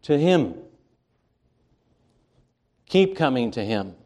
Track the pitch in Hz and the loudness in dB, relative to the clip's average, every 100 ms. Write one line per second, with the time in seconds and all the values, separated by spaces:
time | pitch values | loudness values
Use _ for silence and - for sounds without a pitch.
0 | - 147 165 180 110 - - _ _ _ | 0 2 4 2 0 -6 -18 _ _ _
1 | _ _ _ _ _ _ _ _ _ _ | _ _ _ _ _ _ _ _ _ _
2 | _ _ _ _ _ _ _ _ _ 185 | _ _ _ _ _ _ _ _ _ 0
3 | 190 190 160 127 117 113 104 107 98 127 | 2 0 -2 0 -2 -4 -4 -4 -6 -12